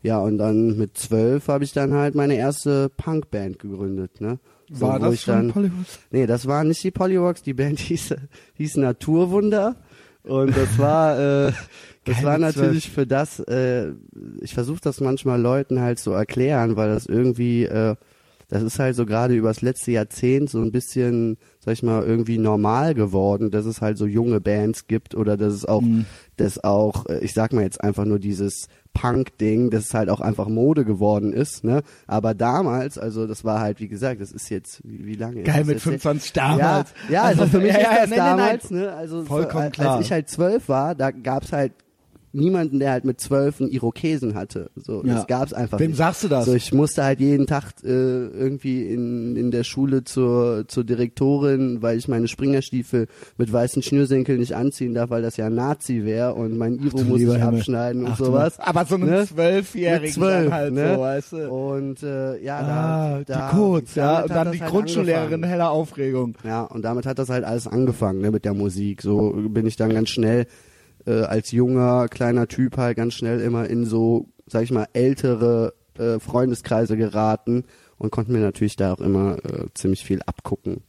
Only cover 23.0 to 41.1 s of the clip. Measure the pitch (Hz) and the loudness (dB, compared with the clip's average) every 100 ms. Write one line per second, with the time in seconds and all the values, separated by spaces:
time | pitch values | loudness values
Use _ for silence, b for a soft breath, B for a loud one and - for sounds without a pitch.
23 | 104 95 98 101 110 104 110 113 107 107 | 2 2 2 2 0 0 -2 -2 -2 0
24 | 107 107 117 110 98 104 107 113 - 110 | 0 0 2 0 2 0 0 -2 -2 -4
25 | - - 104 104 104 101 - 110 120 113 | -4 -4 0 2 0 -2 0 2 4 2
26 | 107 B B - 101 - - 101 107 - | 0 B B -2 -2 0 2 4 2 0
27 | - 80 - - 110 123 95 - 104 101 | -6 -4 -2 -2 0 2 0 -2 -4 -2
28 | 104 104 98 95 101 - - b b - | 0 0 -2 -2 -4 -4 -14 b b -4
29 | 123 120 131 _ 107 110 123 110 107 117 | -2 0 -2 _ 0 2 2 0 -2 -2
30 | 101 101 98 107 104 110 127 151 113 98 | 0 0 -2 -2 -2 2 2 2 2 2
31 | 104 104 101 107 147 - 110 143 147 B | 2 2 0 -2 -4 -4 0 0 -2 B
32 | B 110 110 104 117 139 185 123 131 - | B -2 -2 0 0 0 0 -2 -4 -8
33 | 113 110 110 107 113 107 107 101 104 101 | -8 -6 -6 -6 -2 -2 -2 -4 -8 -6
34 | 131 117 101 - - 101 - - 117 110 | -6 -6 -10 -12 -8 -8 -8 -20 -18 -14
35 | 104 107 113 120 92 147 151 139 165 139 | -12 -8 -8 -4 0 2 2 0 -2 -2
36 | 160 147 - - 135 151 147 147 147 - | -2 -2 -2 -2 2 4 4 2 -2 -10
37 | B 165 226 180 190 185 196 202 226 226 | B 2 4 4 6 6 6 6 6 6
38 | 214 226 175 - 240 233 - 180 196 170 | 4 4 4 4 4 2 -2 -4 -4 -6
39 | 165 165 156 147 156 156 147 - 143 127 | -8 -8 -2 0 0 0 -2 0 0 2
40 | 110 170 151 - 175 202 - 135 147 160 | 0 -2 -2 0 2 0 0 0 0 -2
41 | 135 | -2